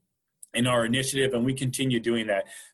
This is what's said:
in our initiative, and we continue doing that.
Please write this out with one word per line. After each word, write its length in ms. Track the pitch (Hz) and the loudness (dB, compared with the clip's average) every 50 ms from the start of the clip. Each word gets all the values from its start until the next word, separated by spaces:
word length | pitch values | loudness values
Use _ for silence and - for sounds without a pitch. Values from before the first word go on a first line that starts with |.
| _ _ _ _ _ _ _ _ - - - | _ _ _ _ _ _ _ _ -20 -6 -2
in 120 | 117 120 | 0 2
our 180 | 127 123 120 113 | 2 2 2 2
initiative, 480 | 113 120 135 135 131 139 135 135 127 123 | 2 2 0 0 0 0 0 0 2 2
and 120 | 117 117 | 0 0
we 100 | 135 135 | 0 0
continue 460 | 135 135 127 127 - 135 131 123 113 | -2 -2 -4 -2 -2 0 0 0 0
doing 260 | 113 117 117 117 110 | 0 0 0 0 0
that. 200 | 110 101 98 95 - - - - - | 0 0 0 -2 -4 -10 -18 -20 -20